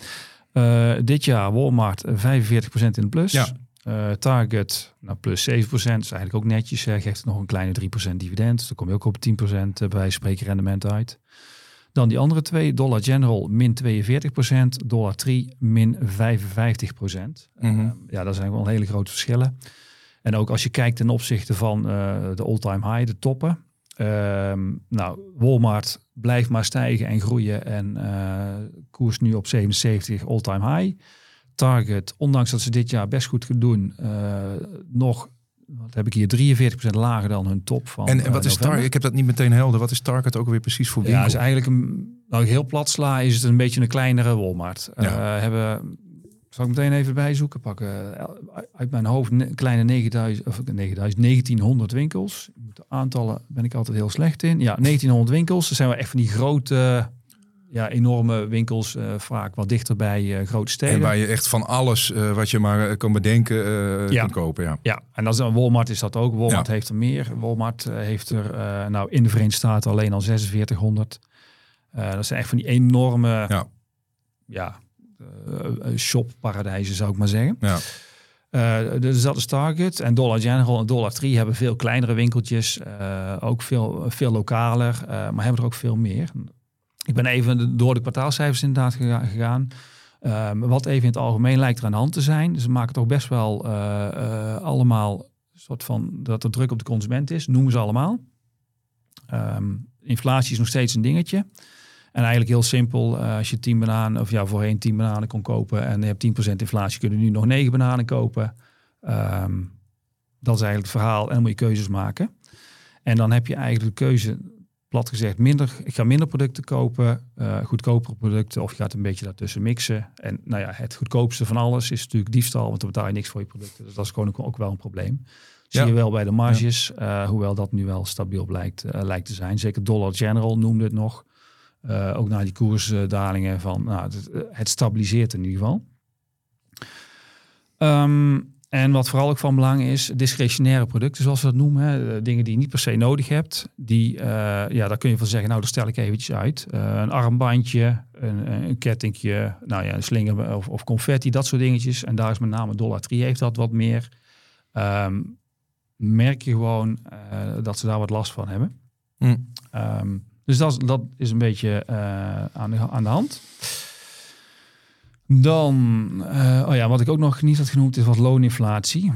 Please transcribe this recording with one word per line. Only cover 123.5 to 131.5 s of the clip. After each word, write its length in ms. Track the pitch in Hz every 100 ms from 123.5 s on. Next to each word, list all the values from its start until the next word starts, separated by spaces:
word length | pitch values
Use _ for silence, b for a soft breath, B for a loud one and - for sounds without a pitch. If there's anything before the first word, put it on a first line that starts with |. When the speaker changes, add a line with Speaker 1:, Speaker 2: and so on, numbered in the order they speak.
| 101 101 - 104
Speaker 1:
Dus 80 |
dat 120 | 101 101
is 60 |
gewoon 180 | - 104
ook, 100 | -
ook 180 | - 120
wel 140 | 101
een 60 | 98
probleem. 460 | 101 95 95 131 B B B B B
Zie 120 | 123
Speaker 2:
Ja. 60 | 117
Speaker 1:
je 60 |
wel 180 | 117 113
bij 120 | 107
de 80 | 101
marges, 600 | 110 120 113 117 117 -
eh, 340 | - 107 101 98
hoewel 280 | 107 101 101
dat 160 | 98
nu 140 | 101 98
wel 200 | 92 95
stabiel 400 | - 95 95 92
blijkt, 380 | 92 92 -
eh, 180 | 107 101
lijkt 220 | 95 92 -
te 80 |
zijn. 260 | 101 92 104
Zeker 240 | 107 98
Dollar 300 | 101 107 98 95
General 420 | 110 113 113 113
noemde 260 | 113 113
het 100 | 110
nog. 340 | 110 110 113 _ b b